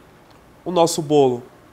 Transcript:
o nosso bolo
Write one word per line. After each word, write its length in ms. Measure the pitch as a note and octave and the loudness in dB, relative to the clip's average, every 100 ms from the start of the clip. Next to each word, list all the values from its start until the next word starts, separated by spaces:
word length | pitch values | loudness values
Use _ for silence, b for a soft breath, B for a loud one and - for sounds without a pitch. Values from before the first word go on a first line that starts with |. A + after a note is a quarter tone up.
| - - _ - _ _ | -20 -20 _ -20 _ _
o 80 | E3+ | -6
nosso 300 | F3 E3 - | 0 0 -2
bolo 420 | D3 D3 C3+ A#2+ A#2 - _ | 0 2 2 0 -12 -20 _